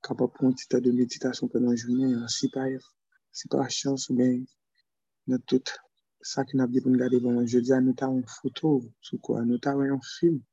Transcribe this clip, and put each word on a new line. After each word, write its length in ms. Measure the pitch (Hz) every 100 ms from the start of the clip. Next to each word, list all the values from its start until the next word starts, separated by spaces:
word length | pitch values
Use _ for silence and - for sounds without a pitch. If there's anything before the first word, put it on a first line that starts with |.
Capable 300 | - 127 123
de 20 |
prendre 200 | - 131
un 20 | 127
petit 120 | -
temps 120 | 123
de 120 | 123
méditation 560 | 123 127 - 131 123 127
pendant 200 | 120 123
la 60 | 120
journée, 380 | 120 123 131
hein. 140 | 123 117
Si 200 | - 139
pas, 160 | 131 131 131 - _ _ _ _
si 160 | - -
pas 180 | 135 131
chance, 420 | - 139 135 -
mais 320 | 127 127 123 131 _ _ _ _ _ _ _ -
dans 100 | 127
tout 220 | - 131 - - _ _ _ _
ça 240 | - - 135
qui 100 | 139
n'a 100 | 127
pas 140 | 127
pour 80 | 127
nous 80 | 127
garder 220 | 123 123
pendant 220 | 123 120
le 40 | 120
jeudi, 260 | 123 120 131
nous 120 | 127 123
avons 200 | 131 131
une 80 | 120
photo, 540 | - 139 - 160 143 117 _
sur 180 | - -
quoi, 240 | - 113
nous 160 | 117 123 143
avons 160 | 139
un 180 | 139 139 - -
film 220 | 170 156 113